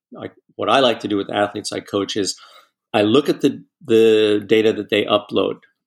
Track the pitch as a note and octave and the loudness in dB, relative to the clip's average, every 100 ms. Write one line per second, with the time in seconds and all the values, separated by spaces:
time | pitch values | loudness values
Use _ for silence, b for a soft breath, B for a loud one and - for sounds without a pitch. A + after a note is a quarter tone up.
0 | _ - - _ _ - G#2 B2+ B2+ A2+ | _ -16 -16 _ _ -8 0 2 2 0
1 | G2+ G2+ G2 G#2+ G2+ G#2+ - - - G2+ | -4 -4 -2 -2 -2 -4 -8 -10 -6 -4
2 | F#2+ G#2+ F#2 - B B B _ _ A2 | -4 -4 -6 -6 B B B _ _ 0
3 | G#2 B2+ D3+ - C#3+ - - _ - A2+ | 2 2 0 0 -2 -2 -16 _ 0 4
4 | A2+ G#2+ G#2+ G#2 G#2 A2 A2 G2+ G2+ G#2 | 4 4 2 0 0 2 2 0 -2 -2
5 | G2+ G#2 - A2 F#2+ - _ _ | 0 -2 -2 -2 -2 -4 _ _